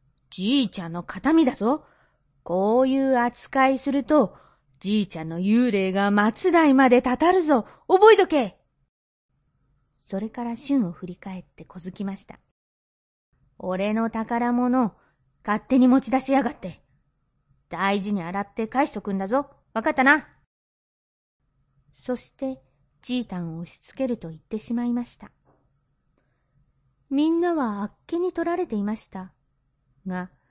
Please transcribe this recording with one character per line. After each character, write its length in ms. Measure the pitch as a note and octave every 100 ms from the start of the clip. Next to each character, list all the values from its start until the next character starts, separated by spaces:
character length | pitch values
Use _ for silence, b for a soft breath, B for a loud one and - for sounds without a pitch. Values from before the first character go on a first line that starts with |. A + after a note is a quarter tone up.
| _ _ _
じ 340 | - G3 C#4
い 60 | A3+
ち 120 | -
ゃ 60 | E3+
ん 40 |
の 100 | F3
形 300 | E3+ F#3 C4+
見 140 | E4 B3+
だ 80 |
ぞ。 320 | - G#3+ D4+ b b b b _ _
こ 380 | - F3+ G3+ A#3+
う 80 | C4
い 100 | C4+
う 180 | C4+ B3+
扱 540 | A#3+ - - C4+ C4
い 80 | C4+
す 120 | C#4
る 140 | C#4
と、 320 | - D4+ F#3+ b b b b _
じ 240 | F#3 G#3+
い 40 | G3
ち 120 | E3
ゃ 60 |
ん 60 | D#3+
の 100 | E3
幽 300 | F#3+ A3+ B3
霊 200 | G3 F#3+
が 220 | F#3+ G3+ G#3 G#3+
末 160 | - F#4
代 240 | E4 D#4
ま 160 | C4+ C4
で 100 | A#3+
た 160 | B3 B3
た 160 | E4
る 120 | F#4
ぞ。 220 | D#4 C4 B B B
覚 240 | F#4 G#4+
え 40 | G4+
と 80 | F4+
け！」 340 | D4+ G3+ - _ _ _ _ _ _ _ _ _ _ _ _ _ _
そ 240 | _ G3
れ 80 | A3
か 160 | A#3+
ら 100 | A#3+
俊 320 | A#3 - C#4 F3+
を 60 |
振 140 | E3+ F3+
り 100 | F3
返 240 | G3 F#3
っ 40 |
て 200 | - -
小 140 | E3 F#3
突 140 | F3
き 120 | -
ま 100 | G3
し 120 | G3 -
た。 120 | - _ _ _ _ _ _ _ _ _ _ _ _
「俺 380 | F#3 F#3 G3+
の 160 | A3 A3+
宝 420 | A3+ A3 A#3 A#3+
物、 420 | A#3+ B3 B3+ A3 - _ _ _ _ -
勝 180 | G#3+ -
手 120 | C4
に 100 | B3+
持 140 | C4
ち 80 | A3
出 100 | C4
し 120 | C4
や 100 | C4+
が 80 | C#4
っ 40 |
て。 300 | - F3+ - _ _ _ _ _ _ _ _ _
大 320 | E3 G3 G3+
事 100 | G3
に 100 | G3+
洗 200 | E3 G3
っ 100 | G3+
て 160 | - A3
返 180 | B3+ C#4+
し 60 |
と 80 | G#3
く 140 | G3+
ん 40 | G3
だ 100 | F#3+
ぞ。 200 | C4 D4 _ _
わ 100 | A3+
か 80 | D#4
っ 40 |
た 100 | D4+
な？」 240 | C4 D4 - _ _ _ _ _ _ _ _ _ _ _ _ _ _ _ _ _
そ 120 | - B3
し 180 | -
て、 280 | _ C4+ C4 _ _ _ _
チ 200 | - B3
ー 60 | A3+
タ 140 | F3+
ン 160 | E3+ E3
を 40 |
押 60 | E3+
し 140 | -
付 160 | - -
け 100 | C4
る 120 | A#3+
と 100 | E3
言 80 | D#3
っ 40 |
て 160 | _ G#3+
し 160 | -
ま 100 | A#3
い 80 | A#3+
ま 140 | A#3+ A#3+
し 100 | -
た。 160 | - _ _ _ _ _ _ _ _ _ _ _ _ _ _ _ _ _ _
み 220 | C#4 D#4
ん 100 | E4
な 140 | F4
は 260 | E4 A#3+ G3+
あ 40 | G#3
っ 100 | - -
け 120 | E4+
に 160 | F#4
取 120 | E4+ E4+
ら 100 | F4
れ 100 | F4
て 100 | G#3+
い 60 |
ま 120 | G3+
し 140 | A3 -
た。 240 | F#3+ F#3 _ _ _ _ _ _ _ F#3
が、 240 | F3+ F#3 _ _